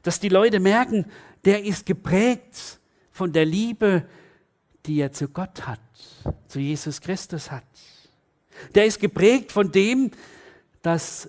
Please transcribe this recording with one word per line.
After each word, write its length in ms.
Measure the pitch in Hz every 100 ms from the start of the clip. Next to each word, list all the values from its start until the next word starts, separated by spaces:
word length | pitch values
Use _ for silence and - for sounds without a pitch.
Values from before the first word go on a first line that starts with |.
Dass 180 | 170 165
die 80 | 202
Leute 320 | 185 226 214
merken, 460 | 190 220 254 220 165 - - _ 190
der 200 | 208 208
ist 220 | 190 -
geprägt 960 | 190 - 180 233 240 _ - - - _ _ _
von 220 | - 185
der 140 | 156 160
Liebe, 600 | 180 233 226 214 180 - - _ _ _ _ _ _ -
die 160 | 151
er 120 | 139
zu 160 | - 139
Gott 380 | 170 190 - -
hat, 140 | 110 _ _ - - - - _
zu 120 | 139
Jesus 400 | 139 151 156 143
Christus 500 | - 190 - 160 -
hat. 140 | 131 - _ - _ _ _ _ _ _ - - 202
Der 100 | 220
ist 160 | -
geprägt 520 | 180 - 196 254 -
von 200 | 208 196
dem, 380 | 185 202 254 262 - - - - - _ _
dass 440 | 165 165 - -